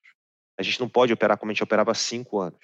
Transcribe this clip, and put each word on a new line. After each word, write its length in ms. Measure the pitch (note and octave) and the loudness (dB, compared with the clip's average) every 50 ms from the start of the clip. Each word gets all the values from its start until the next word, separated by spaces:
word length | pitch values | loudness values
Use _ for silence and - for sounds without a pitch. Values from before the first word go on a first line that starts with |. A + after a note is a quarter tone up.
| _ - _ _ _ _ _ _ _ _ _ - | _ -20 _ _ _ _ _ _ _ _ _ -8
A 40 | |
gente 180 | F#2+ - - - | -6 -6 -4 -4
não 80 | B2 A2 | -4 0
pode 240 | - A#2+ B2+ A#2 | 2 4 4 4
operar 240 | A2+ - A2 G#2 G#2 | 4 2 2 2 2
como 140 | - - G#2+ | 0 -2 -6
a 20 | |
gente 100 | G#2 - | -4 -4
operava 280 | G#2+ - A2 G#2+ G#2 G2 | -2 0 2 2 2 2
há 40 | - | 0
cinco 440 | - - - A#2+ A#2+ B2 - - G2+ | -2 -4 -6 -6 -8 -8 -4 -4 -4
anos. 200 | F#2 E2+ - _ | -4 -4 -8 _